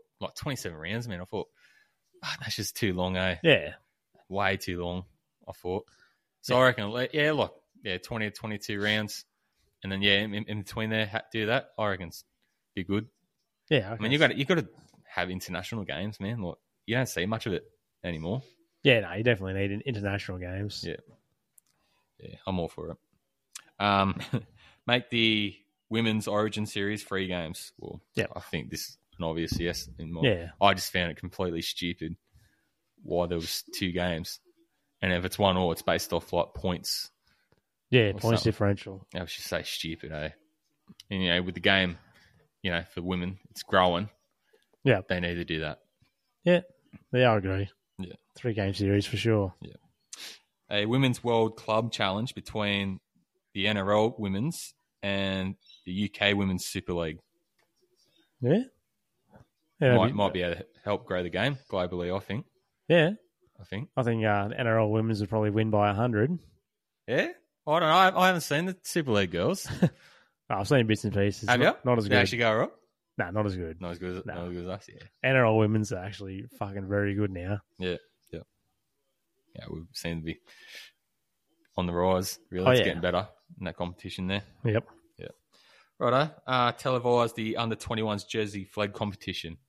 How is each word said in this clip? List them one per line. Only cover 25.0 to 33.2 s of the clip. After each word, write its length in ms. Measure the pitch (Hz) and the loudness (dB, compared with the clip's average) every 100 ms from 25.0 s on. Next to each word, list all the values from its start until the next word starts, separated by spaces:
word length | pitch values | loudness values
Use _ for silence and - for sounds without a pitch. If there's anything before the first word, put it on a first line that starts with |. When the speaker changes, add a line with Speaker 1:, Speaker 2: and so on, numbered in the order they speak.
| - | 2
Speaker 1:
the 460 | 117 113 107 101 - _ _ - | 2 4 2 0 -6 _ _ -4
Women's 400 | 113 113 107 101 | 0 2 0 0
Origin 380 | 104 107 107 107 | 0 0 -2 -4
Series 360 | 104 101 107 | -2 -2 -4
three 240 | - 95 92 | -4 -4 -2
games. 460 | 90 80 85 - - | -4 -6 -8 -14 -14
Well, 220 | - - _ | -14 -14 _
Speaker 2:
Yep. 180 | - 98 - | -6 -4 -6
Speaker 1:
I 40 | |
think 300 | - 80 - | -8 -8 -6
this 100 | - | -10
is 180 | - - _ - | -12 -14 _ -8
an 60 | |
obvious 340 | 82 80 80 - | -4 -2 -4 -2
yes. 300 | 85 82 - - | -4 -4 -10 -12
In 140 | 82 | -10
my, 80 | 85 | -2
Speaker 2:
Yeah. 280 | 113 90 85 - | 0 0 -4 2
Speaker 1:
I 140 | 98 | 4
just 180 | 95 - | 4 0
found 180 | 92 87 | -2 -2
it 60 | 73 | -4
completely 460 | 92 - 92 82 | -8 -4 -4 -2
stupid 540 | - - 87 87 82 90 _ _ _ _ _ _ _ _ | -6 -4 -4 -4 -8 -10 _ _ _ _ _ _ _ _
why 240 | - 85 | -4 0